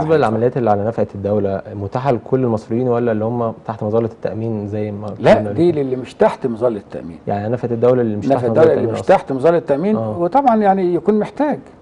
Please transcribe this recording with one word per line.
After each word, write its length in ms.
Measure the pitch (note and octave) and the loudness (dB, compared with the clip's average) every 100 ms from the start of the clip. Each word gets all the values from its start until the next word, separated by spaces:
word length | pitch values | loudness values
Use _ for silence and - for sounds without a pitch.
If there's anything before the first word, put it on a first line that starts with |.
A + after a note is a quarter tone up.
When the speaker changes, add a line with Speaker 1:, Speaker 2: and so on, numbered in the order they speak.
Speaker 1:
هيدفع. 160 | D#3 D#3 | 4 2
Speaker 2:
للعمليات 400 | A2+ A2 B2 C3 | 2 2 0 0
اللي 140 | A2 | 0
على 140 | G2+ | 2
نفقة 220 | G#2+ A#2 G#2 | 0 -2 -4
الدولة 480 | G2+ G2+ G#2 G2 G2 - | -4 -2 0 0 -4 -6
متاحة 380 | G2 G2 B2+ C#3 | -8 -6 -2 0
لكل 320 | A2+ - C3 | -2 0 0
المصريين 440 | B2 A2 - A#2 B2+ | 0 -2 -2 -2 0
ولا 240 | A#2+ A#2+ | 0 0
اللي 120 | G#2+ | 0
هم 300 | A2 A#2+ A2+ A2 - | -2 -2 -4 -6 -10
تحت 160 | A2 | -6
مظلة 240 | G#2+ A2+ A2+ | -2 0 -2
التأمين 600 | - - G#2 A#2 G#2+ G2+ | -4 -8 -6 -4 -4 -4
زي 220 | G#2+ G#2+ | -4 -6
ما 160 | G2+ G#2+ F#2+ | -6 -10 0
Speaker 1:
لا، 140 | C3+ | 4
Speaker 2:
قلنا 180 | G#3 G#2+ | 4 2
Speaker 1:
دي 180 | A#2+ F3 | 0 2
Speaker 2:
قبل 20 | |
كده؟ 100 | D3+ | 2
Speaker 1:
للي 140 | C3+ B2+ | -2 -4
مش 180 | A#2+ | -6
تحت 320 | - G#3+ - C3 | 0 0 0 -6
مظلة 300 | A2+ B2 G#2 | 0 -2 -2
التأمين. 400 | - - E2 D#2+ - | -8 -14 -12 -10 -6
Speaker 2:
يعني 220 | G2+ G#2+ | -4 -2
نفقة 200 | B2 B2 | -4 -4
الدولة 280 | A#2 A#2+ B2+ | 2 4 4
اللي 140 | A2+ G#2 | 2 0
مش 100 | B2+ | 0
Speaker 1:
نفقة 60 | C3+ | 0
Speaker 2:
تحت 80 | |
مظلة 180 | B2 A2+ | 2 4
Speaker 1:
الدولة 100 | D#3+ | 4
اللي 20 | C3+ | 4
Speaker 2:
التأمين 120 | A2+ | 0
Speaker 1:
مش 60 | G#2+ | -2
Speaker 2:
أصلا. 160 | - F#3 | 2 2
Speaker 1:
تحت 160 | - | 2
مظلة 260 | C3+ D3+ E3+ | 0 2 2
التأمين، 380 | - C#3 G3 G#3+ | 0 0 0 0
Speaker 2:
آه. 220 | A2 C3+ | -2 -2
Speaker 1:
وطبعا 380 | F3 C4+ C#4 A3 | 0 2 4 4
يعني 380 | G3+ F#3+ F3+ | 4 2 2
يكون 240 | E3+ G3 G#3+ | 0 2 0
محتاج. 400 | G#3 - D4 D3 - - | 0 -2 -2 -2 -8 -20